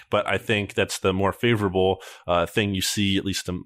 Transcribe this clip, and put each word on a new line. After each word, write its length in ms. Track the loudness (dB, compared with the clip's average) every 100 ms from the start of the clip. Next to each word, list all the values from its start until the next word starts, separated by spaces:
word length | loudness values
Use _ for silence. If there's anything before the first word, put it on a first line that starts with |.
| -2
but 180 | -2 0
I 120 | -2
think 360 | 0 -2 -2
that's 240 | -2 -2 0
the 140 | 0
more 200 | 0 0
favorable, 640 | 0 0 2 0 2 2 0 -4 -10 -2
uh, 200 | 0 0
thing 280 | 0 0
you 80 | 0
see, 360 | -2 0 0 0
at 60 | -2
least 220 | -4 -6
in, 160 | -8